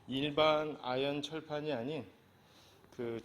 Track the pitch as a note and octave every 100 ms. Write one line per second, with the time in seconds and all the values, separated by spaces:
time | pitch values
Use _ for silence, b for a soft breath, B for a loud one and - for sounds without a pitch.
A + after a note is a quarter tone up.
0 | - C3 D3 C#3+ D#3 D3+ D#3 C3+ B2+ B2+
1 | C#3 D3 D3 D#3 D3 D3+ D3+ C3 A#2+ D#3
2 | G#2 - - B B B B B - -
3 | A#2+ A#2